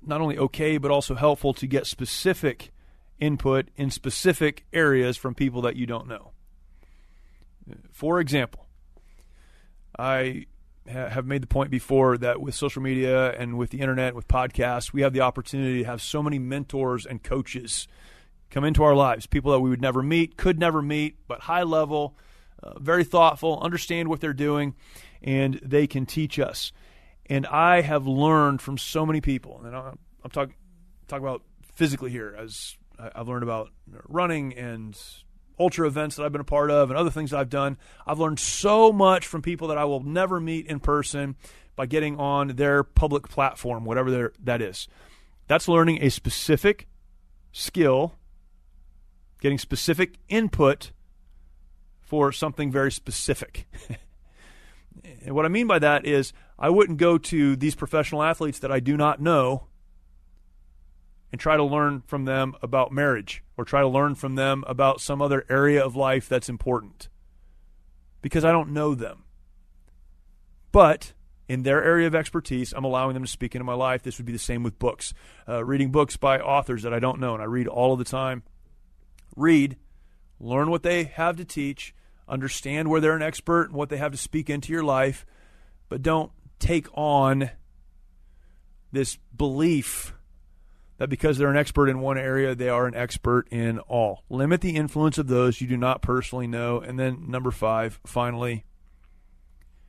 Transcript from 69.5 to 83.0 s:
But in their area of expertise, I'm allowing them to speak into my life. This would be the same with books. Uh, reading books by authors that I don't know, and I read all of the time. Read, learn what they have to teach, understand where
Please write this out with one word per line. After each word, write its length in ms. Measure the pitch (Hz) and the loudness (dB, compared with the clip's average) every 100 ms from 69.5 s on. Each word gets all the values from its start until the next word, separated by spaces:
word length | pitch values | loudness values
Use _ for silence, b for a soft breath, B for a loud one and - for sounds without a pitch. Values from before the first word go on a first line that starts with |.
| - - - - - - - _ - - - - | -20 -20 -20 -20 -20 -20 -20 _ -20 -20 -20 4
But 420 | - 160 - - - - - - | 8 8 6 -4 -20 -20 -16 -6
in 160 | 127 | -2
their 200 | 131 147 | 2 4
area 240 | 127 170 165 | 4 4 4
of 80 | 160 | 0
expertise, 580 | 151 170 - 127 123 | -2 -6 -4 -4 -6
I'm 120 | 135 131 | -6 -2
allowing 280 | 127 131 | -2 -2
them 100 | 131 | -4
to 60 | 127 | -8
speak 240 | - 123 | -8 -8
into 120 | 127 123 | -6 -6
my 80 | |
life. 300 | 123 131 127 | -2 -2 -2
This 140 | 127 - | -6 -10
would 80 | 120 | -8
be 80 | |
the 60 | 117 | -8
same 240 | - 120 | -4 -4
with 160 | 120 - | -4 -2
books. 340 | 123 - - B B B - | -4 -4 -8 B B B -8
Uh, 160 | 120 | -6
reading 280 | 117 139 135 | -2 0 2
books 260 | 151 143 - | 2 2 0
by 220 | 139 135 | 0 2
authors 440 | 139 143 135 120 | 2 0 0 -4
that 100 | 117 | -4
I 60 | 117 | -2
don't 200 | 127 139 | -2 -2
know, 140 | 127 | -4
and 80 | 110 | -4
I 40 | 107 | -4
read 220 | 123 117 | -4 -2
all 260 | 120 127 | 2 2
of 60 | 131 | 2
the 60 | 123 | -2
time. 380 | 131 131 123 - - - - _ _ _ - - - | -6 -6 -8 -14 -20 -20 -20 _ _ _ -20 -16 0
Read, 420 | 160 156 139 131 - - - - - - | 4 6 4 -4 -20 -20 -20 -20 -20 -14
learn 320 | 113 131 156 | -4 -2 0
what 120 | 170 | 0
they 200 | 170 175 | 0 0
have 340 | 147 160 165 170 | -2 -4 -4 -4
to 80 | 175 | -8
teach, 480 | 156 143 139 - - - - - | -6 -6 -8 -14 -20 -20 -20 -10
understand 640 | 131 135 - 135 147 160 | -6 -6 -8 -6 -2 2
where 120 | 160 | 4